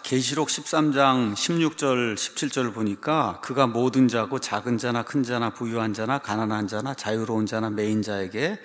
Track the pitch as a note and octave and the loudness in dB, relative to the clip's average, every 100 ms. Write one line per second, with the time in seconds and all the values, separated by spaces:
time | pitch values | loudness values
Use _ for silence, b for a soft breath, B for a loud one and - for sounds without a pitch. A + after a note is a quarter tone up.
0 | - C3 B2 C#3+ C#3+ - - D#3+ D3+ C#3 | 0 0 0 0 0 -2 0 2 2 4
1 | C3+ C3 A2+ G#2 - E3+ D#3+ - C#3 B2 | 4 4 2 0 0 2 2 2 0 2
2 | A#2 G#2 - - D3 C3+ B2 G#2+ G#2+ G2 | 0 -2 -4 -4 -4 -2 -2 0 -2 -2
3 | - D#3 A2+ F2 - B2+ B2+ A2+ B2+ B2+ | 0 0 0 -4 -4 2 2 4 2 6
4 | B2+ A#2 G2+ C3 - G#2 B2 A#2 B2 A#2+ | 4 4 0 -4 -4 -4 0 -2 0 -2
5 | A2 D3 A#2+ B2 A2+ - A#2+ A#2 A2 G#2 | -2 -2 0 0 -2 -4 -4 -2 -2 -2
6 | A2 C#3 - G#2+ A2 G#2+ G2+ G#2+ B2+ C3+ | -2 -2 0 -2 0 0 -2 -2 -6 -6
7 | G#2+ A2+ A2 A2+ G#2+ A2+ A2 G#2 G#2+ G#2+ | -2 -2 0 0 0 -2 -2 -2 0 0
8 | G#2 G2+ F#2+ G#2+ D#3 G#3 | 0 -4 -4 -2 -4 -4